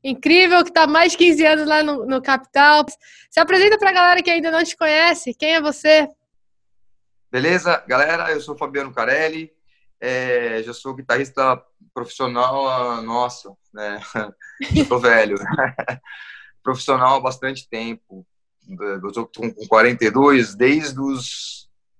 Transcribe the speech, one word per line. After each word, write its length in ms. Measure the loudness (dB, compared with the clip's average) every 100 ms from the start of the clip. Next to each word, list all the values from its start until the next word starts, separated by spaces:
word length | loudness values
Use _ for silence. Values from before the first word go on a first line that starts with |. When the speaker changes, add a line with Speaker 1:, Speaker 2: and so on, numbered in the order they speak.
Speaker 1:
incrível 600 | -8 -4 2 4 6 4
que 80 | 2
tá 120 | 2
há 20 | 2
mais 260 | 4 2
de 60 | 4
quinze 260 | 4 4
anos 220 | 4 2 2
lá 160 | 0
no, 240 | 0 -4 -4
no 160 | -4
Capital. 640 | -2 -4 -2 2 6 4 2 -8 _ -20 _
Se 80 | -2
apresenta 400 | 2 4 4 4
pra 140 | 2
galera 300 | 4 4 2
que 80 | 0
ainda 200 | -2 0
não 140 | -2
te 120 | -4 -2
conhece. 580 | 0 2 2 0 -8
Quem 200 | -6 -2
é 60 | 0
você? 480 | -2 -2 4 4 4 _ _ _ _ _ _ _ _ _ _ _ _
Speaker 2:
Beleza? 540 | -4 0 0 0 -2 0
Galera, 460 | 0 0 0 -4
eu 80 | -6
sou 160 | -8 -10
Fabiano 360 | -8 -8 -8
Carelli. 600 | -6 -2 -2 -2 -6 -16 _ _ _ _ _
É, 640 | -8 -6 -2 -4 -2 -6
já 100 | -10
sou 220 | -14 -14
guitarrista 680 | -14 -6 -4 -4 -2 -2 -2 _ _ _
profissional, 760 | -14 -14 -8 -6 -2 -2 -2 -4
ah, 360 | -4 -6 -8
nossa, 500 | -6 -6 -6 -8 -20 _ _
né? 280 | -14 -12 -12 -10
<laughs> 580 | -10 -10 _ -20 -16 -2
Já 120 | -2 0
tô 120 | 0
velho. 380 | 2 2 2 -4
<laughs> 1300 | -6 -4 -4 -6 -12 -12 -16 -20 -20 -20 -20 _
Profissional 540 | -10 -8 -4 0 2 0
há 40 |
bastante 480 | -2 -6 -10 -10 _
tempo. 580 | -12 -12 -14 _ -20 _ _ _ _ _ -12 -10 -10
Eu 100 | -10
tô 140 | -10 -12
com, 260 | -10 -12
com 140 | -12 2
quarenta 380 | 4 4 4
e 60 | 0
dois, 440 | 4 4 4 0
desde 440 | 0 2 2 -2 -8
os 680 | -6 -6 -10 -14 -14 -18 _ _ _